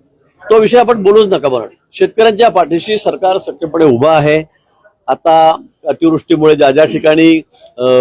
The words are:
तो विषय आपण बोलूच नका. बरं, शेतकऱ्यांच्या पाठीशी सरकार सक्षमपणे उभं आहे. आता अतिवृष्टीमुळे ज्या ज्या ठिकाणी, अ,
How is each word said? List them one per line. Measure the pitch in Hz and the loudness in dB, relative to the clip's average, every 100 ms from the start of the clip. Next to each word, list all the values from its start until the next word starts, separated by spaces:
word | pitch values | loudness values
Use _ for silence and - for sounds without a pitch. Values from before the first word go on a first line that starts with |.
| _ _ _ _ - | _ _ _ _ -2
तो | 220 | 0
विषय | 214 240 | 2 2
आपण | 226 233 | 0 0
बोलूच | 190 214 208 | 2 2 2
नका. | 170 139 | 0 0
बरं, | 123 104 _ _ | -2 -8 _ _
शेतकऱ्यांच्या | - 185 - 220 208 233 | -4 -4 0 0 2 0
पाठीशी | 196 156 165 208 214 | 0 -2 -4 -6 -6
सरकार | 185 156 185 190 | -6 -4 -4 -4
सक्षमपणे | 175 - 160 165 | -6 -12 -8 0
उभं | 156 117 147 | 0 2 0
आहे. | 160 151 156 156 _ _ _ _ _ - | 0 0 -2 -4 _ _ _ _ _ -8
आता | 135 170 160 160 160 - _ 156 | -4 0 2 2 0 -8 _ -8
अतिवृष्टीमुळे | 139 165 160 - 160 156 | -2 -2 -2 -2 0 0
ज्या | 151 143 | 2 0
ज्या | 135 | 0
ठिकाणी, | 156 160 160 160 165 160 - _ - - | -2 -2 0 2 2 0 -6 _ -20 -6
अ, | 127 127 | 0 2